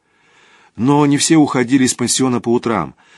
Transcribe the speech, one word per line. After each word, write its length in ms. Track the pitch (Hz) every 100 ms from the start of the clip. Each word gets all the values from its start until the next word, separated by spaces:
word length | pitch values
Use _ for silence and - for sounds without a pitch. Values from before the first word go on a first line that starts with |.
| _ _ _ _ _ _ _ -
Но 300 | 127 147 143
не 120 | 143
все 200 | - 160
уходили 480 | 139 131 117 135 123
из 80 |
пансиона 480 | - 120 - 131 120
по 100 | 117
утрам. 440 | 120 117 104 71 - _